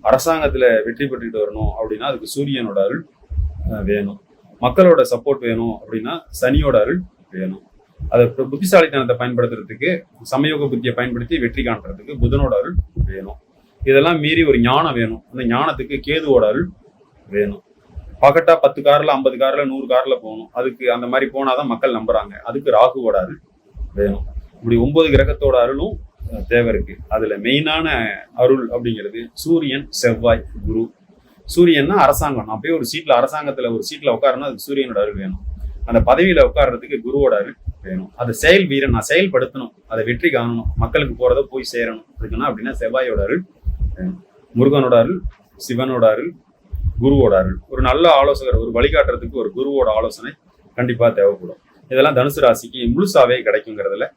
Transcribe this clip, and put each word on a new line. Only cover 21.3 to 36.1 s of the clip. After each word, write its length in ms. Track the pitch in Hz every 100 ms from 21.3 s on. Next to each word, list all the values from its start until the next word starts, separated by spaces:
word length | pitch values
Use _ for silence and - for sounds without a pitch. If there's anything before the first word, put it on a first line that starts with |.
போனாதான் 340 | 135 135 127
மக்கள் 300 | 139 113 135
நம்புறாங்க. 380 | 117 110 113 104 101
அதுக்கு 280 | 117 139 143
ராகுவோட 440 | 110 123 135 113
அருள் 240 | 101 92 - _ _ _ - -
வேணும். 320 | 101 101 101 - - -
இப்படி 200 | _ 117
ஒன்பது 340 | 117 127 156 160
கிரகத்தோட 460 | 135 139 131 139 127
அருளும், 360 | 120 139 196 - - _ -
அஹ், 140 | 107 -
தேவை 200 | 120 120
இருக்கு. 300 | 104 95 98 -
அதுல 300 | 110 107 101
மெயினான 500 | 113 143 156 160 160 131 110 98 -
அருள் 360 | - 127 135 113
அப்படிங்கிறது 560 | 120 120 107 101 113 117
சூரியன், 520 | - 156 165 147 139 143
செவ்வாய், 540 | - 120 110 117 113 - 107
குரு. 260 | 98 110 117 _ _ _ _ _ -
சூரியன்னா 420 | 170 175 156 143 196
அரசாங்கம். 400 | 147 139 151 127
நான் 140 | 107 110
போய் 100 | 151
ஒரு 120 | 165
சீட்ல, 280 | 117 156 156
அரசாங்கத்துல 600 | 123 127 151 143 135 123
ஒரு 100 | 113
சீட்ல 240 | - 151 143
உட்காரணும், 400 | 113 139 131 139
அதுக்கு 180 | 113 -
சூரியனோட 300 | 139 127 104
அருள் 160 | 104
வேணும். 300 | 98 95 92 - - - -
அந்த 140 | - 117
பதவியில 440 | 113